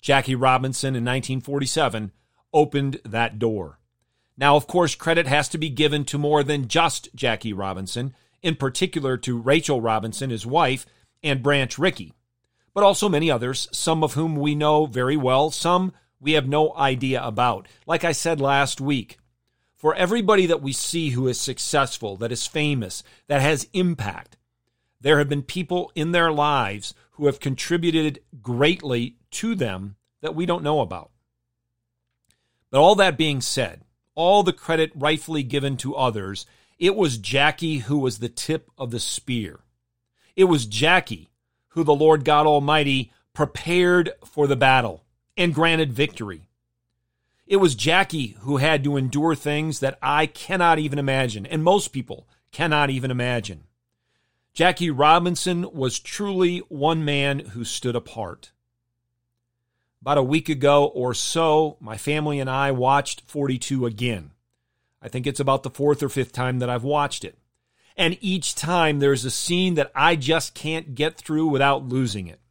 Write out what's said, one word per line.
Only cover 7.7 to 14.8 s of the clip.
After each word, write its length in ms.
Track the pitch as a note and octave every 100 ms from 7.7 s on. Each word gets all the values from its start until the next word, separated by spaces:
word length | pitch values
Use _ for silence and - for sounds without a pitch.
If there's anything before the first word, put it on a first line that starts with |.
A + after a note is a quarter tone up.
| F#2 F#2+ - C3 - _ _
in 120 | F3+
particular 600 | D#3+ C3+ B2+ F#3 E3 C3+ B2+
to 200 | - A#2+
Rachel 440 | A#2 D#3 D#3+ C#3
Robinson, 500 | A2+ A2 A2 G#2+ C3+
his 160 | A2+ A2
wife, 400 | D3 D3 C3+ - _ _ _
and 180 | D#3 C3+
Branch 340 | B2+ C#3+ B2+ -
Rickey, 380 | F3 - E2 _ _ _ _ _ _
but 100 | -
also 240 | G3+ G3+ G#3
many 200 | D3+ D#3+
others, 380 | B2+ B2 C3+ -
some 320 | - - D#3+
of 100 | D#3
whom 220 | D3 E3 D#3
we 180 | C#3+
know 320 | D3 D3 D3+